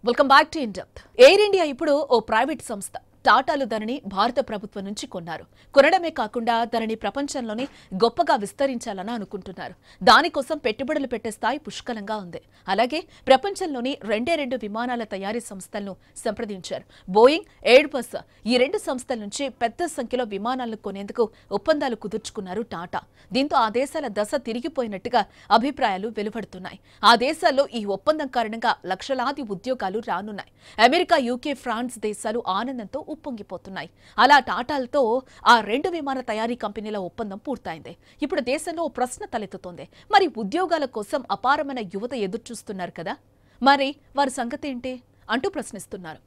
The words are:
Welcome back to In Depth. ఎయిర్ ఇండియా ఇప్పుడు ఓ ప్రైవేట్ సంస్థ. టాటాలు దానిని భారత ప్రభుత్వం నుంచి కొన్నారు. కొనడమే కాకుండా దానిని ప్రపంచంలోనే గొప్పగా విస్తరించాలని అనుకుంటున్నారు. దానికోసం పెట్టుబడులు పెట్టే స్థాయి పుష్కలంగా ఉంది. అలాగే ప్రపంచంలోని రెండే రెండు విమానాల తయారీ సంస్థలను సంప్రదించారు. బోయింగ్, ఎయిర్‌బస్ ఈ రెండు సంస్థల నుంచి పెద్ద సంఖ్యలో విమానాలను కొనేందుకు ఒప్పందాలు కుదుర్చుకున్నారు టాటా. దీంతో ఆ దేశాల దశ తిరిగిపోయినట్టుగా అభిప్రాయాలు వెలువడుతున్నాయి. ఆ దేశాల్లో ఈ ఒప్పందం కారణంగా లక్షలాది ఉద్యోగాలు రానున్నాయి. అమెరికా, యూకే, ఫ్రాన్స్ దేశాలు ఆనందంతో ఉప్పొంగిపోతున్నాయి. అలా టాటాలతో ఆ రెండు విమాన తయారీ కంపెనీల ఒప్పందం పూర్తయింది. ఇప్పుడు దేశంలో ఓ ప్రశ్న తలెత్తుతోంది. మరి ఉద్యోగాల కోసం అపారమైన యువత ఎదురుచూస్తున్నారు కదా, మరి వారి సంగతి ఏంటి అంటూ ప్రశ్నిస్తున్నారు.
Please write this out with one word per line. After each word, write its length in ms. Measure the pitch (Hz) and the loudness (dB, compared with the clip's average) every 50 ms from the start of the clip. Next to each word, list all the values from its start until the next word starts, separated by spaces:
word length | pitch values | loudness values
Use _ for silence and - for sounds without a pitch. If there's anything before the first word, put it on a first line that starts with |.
| - | 0
Welcome 240 | 233 240 - 285 262 | 0 2 2 4 8
back 240 | 269 294 311 311 - | 8 8 8 6 -2
to 100 | 330 269 | -6 -4
In 60 | 220 | -4
Depth. 560 | 180 185 - _ _ - - _ _ - 247 | -6 -10 -14 _ _ -20 -20 _ _ 10 10
ఎయిర్ 140 | 285 370 415 | 10 12 8
ఇండియా 220 | 427 415 392 381 330 | 6 4 4 2 2
ఇప్పుడు 440 | 294 269 240 330 311 277 294 302 - | 0 0 -2 2 2 2 2 2 2
ఓ 80 | 247 226 | 2 2
ప్రైవేట్ 420 | 214 - 220 220 254 269 311 233 - | 2 2 2 2 2 0 -2 -8 -8
సంస్థ. 300 | - 233 196 190 - - - _ _ _ _ _ | -10 -10 -10 -10 -12 -14 -16 _ _ _ _ _
టాటాలు 400 | 262 214 240 269 - 311 285 - | 6 6 6 6 2 -2 -2 -2
దానిని 360 | 208 226 214 214 220 254 294 - | -2 -4 -4 -4 -4 -6 -6 -8
భారత 320 | 196 190 190 208 247 240 285 | -6 0 0 0 2 2 -2
ప్రభుత్వం 460 | 254 - 220 196 208 196 _ 208 190 | -2 -2 -6 -10 -10 -10 _ -10 -10
నుంచి 220 | 196 208 - - | -10 -10 -10 -12
కొన్నారు. 380 | 254 - 185 165 170 160 156 160 _ _ _ - - - | -10 -10 -12 -10 -10 -10 -12 -12 _ _ _ -20 2 6
కొనడమే 360 | 277 269 311 359 370 339 320 | 6 8 8 6 4 2 -2
కాకుండా 560 | 320 - 226 214 - 247 226 233 233 226 240 | -4 -4 -6 -4 -4 -4 0 0 0 0 0
దానిని 300 | 220 233 240 226 220 226 | 0 -2 -2 -2 -2 -4
ప్రపంచంలోనే 720 | 220 - 202 - 277 285 285 - 277 240 220 214 226 262 - - - - _ - | -4 -4 -6 -4 -4 -6 -4 -6 -6 -6 -6 -6 -6 -6 -8 -10 -20 -16 _ 0
గొప్పగా 400 | 185 220 233 - - 349 311 311 | 2 2 2 2 0 2 2 2
విస్తరించాలని 760 | 240 202 185 - - 285 269 254 233 - 233 202 190 180 214 | 0 0 -6 -4 -2 -2 -2 -2 -6 -8 -10 -10 -10 -8 -8
అనుకుంటున్నారు. 600 | 240 226 196 - - 196 185 196 180 - 151 123 - _ _ _ - _ 185 | -8 -8 -8 -10 -12 -12 -12 -12 -14 -12 -14 -14 -16 _ _ _ -14 _ 6
దానికోసం 540 | 247 220 247 302 349 - 302 254 - 320 | 8 8 8 6 4 -2 -4 -4 -4 -6
పెట్టుబడులు 500 | 302 - 233 214 - 277 247 311 302 277 | -2 -2 -4 -2 -2 -4 -2 -2 -2 -2
పెట్టే 240 | 247 240 220 - 226 | -4 -8 -8 -8 -8
స్థాయి 260 | 208 - - 220 262 | -8 -2 -2 -2 -2
పుష్కలంగా 580 | 302 _ 208 - - - - 240 220 196 208 220 | -2 _ -12 -14 -12 -10 -10 -10 -8 -6 -8 -8
ఉంది. 260 | 214 190 175 165 - _ _ _ _ _ | -8 -8 -12 -14 -16 _ _ _ _ _
అలాగే 400 | - 196 202 240 247 302 320 359 _ - - _ | -2 0 0 2 0 0 -6 -8 _ -20 -12 _
ప్రపంచంలోని 680 | - 262 262 - 403 392 - 370 330 277 247 233 262 285 - - | 4 4 4 4 -4 -4 -4 -6 -4 -4 -4 -4 -4 -6 -6 -4
రెండే 320 | 214 214 214 247 339 339 | -4 -2 -2 0 0 0
రెండు 200 | 302 285 247 262 | -2 -2 -4 -4
విమానాల 480 | 247 226 208 202 220 240 254 247 240 220 | -6 -6 -6 -6 -6 -4 -4 -4 -6 -6
తయారీ 360 | - 208 190 190 196 226 240 | -8 -8 -8 -6 -6 -6 -6
సంస్థలను 560 | 226 - 202 190 - - - 214 202 196 185 _ _ _ _ - - | -8 -10 -14 -16 -16 -10 -10 -10 -8 -8 -12 _ _ _ _ -8 -6
సంప్రదించారు. 580 | 226 208 - 240 208 208 185 - - - 127 - _ - - _ - | -6 -6 -6 -8 -8 -10 -12 -10 -10 -10 -10 -12 _ -20 -18 _ 2
బోయింగ్, 360 | 185 214 233 262 302 349 - - _ _ - | 6 8 8 8 8 4 -2 -8 _ _ 4
ఎయిర్‌బస్ 580 | 202 240 277 302 302 - 254 226 - - - - _ _ _ - | 8 8 8 8 6 -4 -6 -6 -6 -10 -12 -12 _ _ _ -2
ఈ 120 | 208 247 | 0 4
రెండు 200 | 247 247 285 392 | 4 4 2 0
సంస్థల 420 | 415 - 339 277 254 - - 254 226 | -4 -4 -4 -6 -6 -4 -6 -6 -6
నుంచి 300 | 208 202 - - 285 269 | -6 -10 -6 -6 -6 -6
పెద్ద 360 | 254 _ 240 233 233 - 349 | -4 _ -4 -4 -2 -4 -6
సంఖ్యలో 380 | 311 - - 240 226 - 247 247 | -6 -4 -8 -6 -4 -2 -4 -4
విమానాలను 520 | 214 208 190 202 240 262 254 254 226 220 | -4 -6 -6 -4 -4 -4 -4 -6 -8 -8
కొనేందుకు 540 | 208 - 208 190 196 202 202 220 - 226 208 - _ _ _ | -8 -10 -10 -8 -8 -10 -8 0 0 0 0 -2 _ _ _
ఒప్పందాలు 440 | 196 202 - 320 311 294 - 262 233 | -6 -2 0 2 0 2 0 -4 -4
కుదుర్చుకున్నారు 640 | - - 202 196 214 - - - 220 190 185 180 214 | -6 -8 -8 -8 -8 -8 -8 -12 -10 -10 -6 -6 -6
టాటా. 400 | 233 - 208 165 175 180 - 175 - _ _ _ - _ 185 | -6 -6 -8 -10 -8 -8 -8 -10 -10 _ _ _ -16 _ 0
దీంతో 240 | 247 277 294 349 | 0 0 2 2
ఆ 120 | 269 226 220 | 2 2 2
దేశాల 380 | 202 240 277 277 - 320 285 | 0 -2 -2 -2 -4 -6 -6
దశ 240 | 247 196 208 208 - - | -4 -2 -4 -4 -2 -2
తిరిగిపోయినట్టుగా 880 | 277 - 233 220 240 247 320 311 - 240 220 208 185 _ 247 - 226 196 - - - - - | -4 -4 -4 -6 -6 -6 -6 -4 -4 -4 -4 -6 -8 _ 0 0 0 0 0 -8 -20 0 4
అభిప్రాయాలు 560 | 208 233 233 285 277 - 269 214 190 180 196 | 4 4 4 2 0 0 0 0 0 -2 -6
వెలువడుతున్నాయి. 720 | 233 214 220 202 220 196 233 196 - - 180 185 - 190 - _ _ - _ - | -8 -6 -6 -6 -6 -6 -8 -12 -10 -14 -16 -14 -16 -16 -18 _ _ -12 _ 6
ఆ 120 | 208 240 | 6 6
దేశాల్లో 520 | 214 240 277 320 311 359 330 269 262 285 - 214 | 6 4 -2 -2 2 2 2 4 4 0 0 -2
ఈ 120 | 240 208 | -8 -4
ఒప్పందం 420 | 202 196 190 _ 302 311 311 294 | -4 -4 -2 _ 0 0 0 -4
కారణంగా 480 | 254 - 247 226 214 220 226 240 233 - - - | -4 -2 -2 -2 -2 -6 -2 -2 -2 -2 -2 -4
లక్షలాది 560 | 180 185 185 - - 269 254 240 262 285 302 | -6 -6 -6 -4 -6 -4 -2 -2 -4 -4 -6
ఉద్యోగాలు 580 | 269 202 202 180 - 254 262 247 214 185 190 226 | -8 -8 -8 -8 -4 -6 -4 -4 -4 -6 -6 -6
రానున్నాయి. 840 | 220 - 185 175 202 214 208 - - _ _ _ - - - - 220 | -4 -4 -6 -6 -6 -10 -12 -14 -14 _ _ _ -20 -14 2 6 6
అమెరికా, 320 | 247 285 349 359 359 349 | 6 6 4 4 4 2
యూకే, 360 | 311 254 233 247 247 - 302 277 | 2 2 0 -4 -4 -4 -6 -6
ఫ్రాన్స్ 460 | - - 254 220 220 247 247 - 208 | -6 -4 -6 -4 -4 -6 -8 -8 -6
దేశాలు 440 | - 214 208 - - 220 214 240 - | -6 -6 -6 -6 -8 -6 -6 -4 -4
ఆనందంతో 580 | - 185 196 233 262 269 240 208 185 - 285 311 - 302 | -2 -4 -4 -4 -6 -8 -10 -12 -10 -12 -12 -10 -10 -14
ఉప్పొంగిపోతున్నాయి. 760 | 302 - 302 247 214 202 _ 190 170 _ 196 190 175 147 180 _ _ _ - _ | -12 -10 -12 -12 -12 -12 _ -14 -14 _ -12 -12 -12 -12 -12 _ _ _ -10 _
అలా 220 | - 226 262 294 285 | 4 6 8 8 6
టాటాలతో 840 | - - 185 202 247 - 302 277 254 240 - 294 262 214 233 262 262 - - - - | 6 2 -4 -4 -4 -4 -4 -4 -4 -2 0 0 2 2 2 -2 -2 -8 -20 0 6
ఆ 120 | 214 240 226 | 6 6 6
రెండు 300 | 208 202 214 269 311 381 | 6 0 -2 -2 -2 -2
విమాన 320 | 349 330 285 277 269 262 | -4 -4 -4 -4 -6 -6
తయారీ 340 | 247 - 214 214 220 233 247 | -4 -4 -4 -4 -2 -4 -4
కంపెనీల 420 | 247 - 202 202 226 208 214 214 | -6 -6 -8 -8 -8 -8 -6 -6
ఒప్పందం 400 | 208 185 175 _ - 226 202 190 | -6 -6 -8 _ -8 -10 -8 -10
పూర్తయింది. 580 | 214 _ 302 254 - _ 185 160 160 - 117 170 _ _ _ _ _ | -10 _ -8 -8 -8 _ -12 -12 -12 -14 -18 -20 _ _ _ _ _
ఇప్పుడు 200 | 294 285 381 320 | -6 -2 -2 -2
దేశంలో 420 | 240 247 262 311 - 359 330 330 339 | 0 0 -4 -4 -4 -8 -6 -6 -6
ఓ 40 | |
ప్రశ్న 380 | 294 - - 247 247 - - 415 | -6 -2 -4 -4 -4 -4 -14 -12
తలెత్తుతోంది. 600 | - - 226 208 185 - 185 - 180 175 - 139 - _ - - _ | -8 -8 -8 -8 -8 -12 -16 -16 -16 -16 -16 -18 -20 _ -20 -6 _
మరి 180 | - 403 392 311 - | 4 4 4 4 0
ఉద్యోగాల 480 | 214 226 190 214 339 381 330 339 311 285 | -4 -6 -2 0 -2 0 0 0 -2 -2
కోసం 380 | - - 220 208 - - 285 - - | -4 -4 -8 -6 -4 -6 -6 -4 -4
అపారమైన 480 | 240 254 - 247 285 302 294 277 269 254 | -6 -2 2 2 2 2 0 -4 -6 -8
యువత 340 | 220 170 - 196 220 240 277 | -8 -6 -8 -8 -8 -6 -4
ఎదురుచూస్తున్నారు 800 | 247 202 185 190 226 - - 233 - - - 202 190 180 175 | -4 -4 -4 -4 -8 -10 -12 -16 -14 -12 -12 -8 -8 -8 -8
కదా, 240 | - - 165 190 302 - _ _ _ _ _ _ _ _ 240 | -8 -8 -8 -8 -8 -10 _ _ _ _ _ _ _ _ 4
మరి 320 | 269 285 277 277 269 285 _ _ _ _ | 6 6 6 4 -2 -2 _ _ _ _
వారి 140 | 269 285 269 | 0 0 0
సంగతి 400 | 269 277 240 233 285 285 - 294 | 0 -4 -6 -6 -6 -8 -8 -8
ఏంటి 320 | 262 240 240 254 254 247 _ _ _ _ _ - | -8 -6 -8 -8 -8 -10 _ _ _ _ _ -4
అంటూ 200 | 220 262 269 392 | -4 -2 -2 -4
ప్రశ్నిస్తున్నారు. 680 | - 311 214 - - 185 - _ - 202 180 156 151 147 _ | -6 -6 -10 -10 -12 -14 -14 _ -14 -12 -12 -14 -16 -16 _